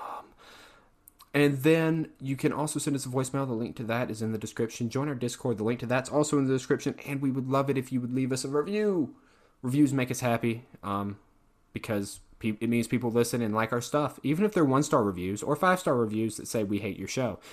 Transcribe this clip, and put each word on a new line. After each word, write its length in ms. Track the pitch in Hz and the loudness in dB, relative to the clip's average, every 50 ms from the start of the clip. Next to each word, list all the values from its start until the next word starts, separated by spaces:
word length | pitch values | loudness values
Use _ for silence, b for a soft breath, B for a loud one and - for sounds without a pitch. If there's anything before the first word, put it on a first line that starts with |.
| B B B B B - - B B B B B B B B B B B B _ _ - - - - - - | B B B B B -18 -20 B B B B B B B B B B B B _ _ -20 -20 -20 -14 -4 2
And 280 | 143 147 143 143 135 127 | 4 4 4 4 4 4
then 480 | 156 160 165 160 160 160 160 156 - - - | 6 6 6 6 4 2 2 0 -4 -8 -8
you 160 | 139 135 139 | -6 -4 -2
can 160 | 135 - 151 120 | 0 0 0 2
also 260 | - 151 151 - 151 | 0 0 -2 -2 -2
send 160 | - 156 143 | -2 -2 -2
us 120 | 135 - | -2 -2
a 20 | 131 | -4
voicemail. 380 | 123 135 131 127 - 139 139 | -2 -2 -2 -2 -2 -4 -2
The 80 | 131 120 | -2 -2
link 200 | 110 120 98 - | -4 -4 -6 -6
to 80 | - 120 | -6 -4
that 260 | 107 113 120 127 - | -2 -2 -2 -2 -2
is 100 | 110 110 | -4 -4
in 120 | 113 110 110 | -2 -2 -2
the 60 | 107 | -4
description. 520 | 107 107 - - 120 110 - - 123 113 | -4 -6 -4 -2 -4 -2 -2 -4 -4 -2
Join 180 | - 131 139 151 | -2 -2 -2 -2
our 60 | 143 | -2
Discord. 420 | 123 123 120 - - - 131 117 | -2 -4 -4 -4 -4 -2 -2 -2
The 80 | 98 107 | 0 0
link 160 | 110 123 120 | 0 -2 -2
to 60 | 127 | -2
that's 240 | 117 123 131 127 - | 0 0 0 0 0
also 260 | - 143 151 147 - 143 | 2 2 2 4 2 2
in 80 | 135 | 2
the 60 | 131 131 | 2 2
description. 420 | 131 - - 139 123 - 185 - - - | 0 0 0 0 0 0 -2 -4 -4 -6
And 160 | 143 143 135 143 | -6 -4 -2 -2
we 80 | 139 | -2
would 180 | 127 135 127 131 | -2 -2 0 0
love 220 | 131 135 139 139 | 2 2 2 2
it 80 | 135 135 | 0 -2
if 120 | 127 - | -2 -2
you 120 | 135 127 123 | -4 -4 -2
would 100 | 120 127 | -2 -2
leave 200 | 131 131 123 127 | -2 0 0 -2
us 120 | 127 - | -2 -2
a 40 | 135 | -2
review. 640 | 139 147 147 185 202 214 214 208 196 175 139 - b b b b b b b b b b - | 0 0 0 0 0 0 2 2 2 2 0 -2 b b b b b b b b b b -4
Reviews 320 | 123 127 143 151 131 131 | 0 4 4 4 4 4
make 160 | 135 127 127 | 2 0 0
us 100 | 127 - | -2 -2
happy, 460 | 127 123 117 113 - 120 113 117 120 - - - - | 0 0 0 2 2 0 -2 -2 -6 -14 -20 -12 -6
um, 360 | 101 101 101 101 101 101 - _ _ _ _ _ _ _ _ _ _ - | -4 -4 -2 -2 -4 -6 -10 _ _ _ _ _ _ _ _ _ _ -10
because 480 | 98 - - 113 104 101 98 - - - - - - | -8 -6 -2 -2 -2 -2 -4 -8 -14 -18 -20 -14 -6
pe-, 200 | - 113 107 - | -4 -4 -2 0
it 80 | - 113 | 0 2
means 180 | 117 117 113 | 2 2 2
people 240 | - - 120 120 120 | 2 0 0 0 2
listen 300 | 110 120 120 117 - 120 | 2 2 2 2 0 -2
and 140 | 120 107 104 | -2 0 0
like 180 | 110 113 117 123 | 0 0 0 0
our 80 | 120 | -2
stuff, 400 | 120 - - 147 151 127 - - - | -2 0 0 0 0 -2 -4 -4 -2
even 220 | 131 151 160 208 | -2 0 2 2
if 80 | 208 208 | 2 4
they're 100 | 185 160 | 4 4
one-star 400 | 135 131 135 147 147 - 139 110 | 4 4 4 2 4 4 4 4
reviews 400 | 101 92 87 87 92 98 104 - | 2 0 -2 -2 -4 -4 -4 -2
or 140 | - 147 | -2 0
five-star 400 | 147 - 185 185 180 - 170 143 | 2 2 2 2 2 2 2 2
reviews 400 | 123 117 107 104 107 110 113 107 | 2 2 2 0 0 0 -2 -2
that 100 | - - | -6 -8
say, 180 | - - 120 107 | -4 -2 -2 0
"We 160 | 98 104 101 | 0 0 -2
hate 180 | 101 104 92 - | -2 -4 -6 -6
your 100 | 95 95 | -8 -6
show." 300 | - 131 131 113 92 B B B | -4 -2 -2 -2 -4 B B B